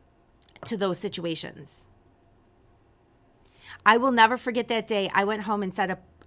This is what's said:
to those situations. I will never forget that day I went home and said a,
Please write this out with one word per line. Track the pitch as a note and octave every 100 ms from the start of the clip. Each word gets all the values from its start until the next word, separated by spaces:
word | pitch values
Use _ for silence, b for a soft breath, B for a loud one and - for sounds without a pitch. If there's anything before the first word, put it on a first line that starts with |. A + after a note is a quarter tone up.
| _ _ _ _ - - -
to | G#3+
those | G3 F3
situations. | G3+ D#3+ E3+ D#3+ D#3 - C#3+ - - _ _ _ _ _ _ _ _ _ _ _ _ _ _ _ _ B B B G3+
I | A#3
will | C4
never | A#3+ A3 B3
forget | B3+ A#3+ -
that | A3+ A3
day | G#3 F#3+
I | -
went | G3 G#3+
home | G3+ G#3
and | F#3+
said | G3 F#3
a, | F#3 - _